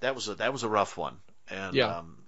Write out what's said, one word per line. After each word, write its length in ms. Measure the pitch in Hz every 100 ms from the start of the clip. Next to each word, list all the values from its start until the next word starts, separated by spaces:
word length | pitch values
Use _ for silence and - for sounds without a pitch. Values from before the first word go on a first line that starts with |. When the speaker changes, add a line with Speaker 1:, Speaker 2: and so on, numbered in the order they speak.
Speaker 1:
that 120 | 123
was 140 | 131 104
a, 60 | 98
that 180 | 113
was 80 | 135
a 80 | 113
rough 260 | 104 98 -
one." 200 | 73 - - - -
And, 240 | 95 95 123
Speaker 2:
Yeah. 220 | 113 85
Speaker 1:
um, 200 | 82 -